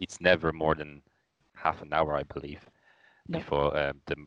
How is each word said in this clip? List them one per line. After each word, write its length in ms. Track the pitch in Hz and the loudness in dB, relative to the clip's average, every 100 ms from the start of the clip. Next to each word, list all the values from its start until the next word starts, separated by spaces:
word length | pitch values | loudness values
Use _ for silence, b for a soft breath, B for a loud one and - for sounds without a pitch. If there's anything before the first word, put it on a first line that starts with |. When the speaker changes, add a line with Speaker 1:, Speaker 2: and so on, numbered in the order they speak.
Speaker 1:
it's 200 | 90 - | -12 0
never 320 | 90 85 80 | 4 4 2
more 220 | 80 78 | 0 2
than 280 | 78 73 71 _ _ _ _ _ | 2 -2 -14 _ _ _ _ _
half 280 | - 80 80 | -4 -2 -2
an 100 | 76 | -2
hour, 240 | 76 78 73 | 0 2 0
I 60 | |
believe, 440 | 69 - 71 73 - _ _ _ _ _ - | -2 -8 -10 -12 -16 _ _ _ _ _ -8
Speaker 2:
No. 140 | - | -6
Speaker 1:
before, 340 | - 71 71 73 | 0 2 2 2
uh, 160 | 71 69 - | -2 -4 -6
the 100 | 73 | -8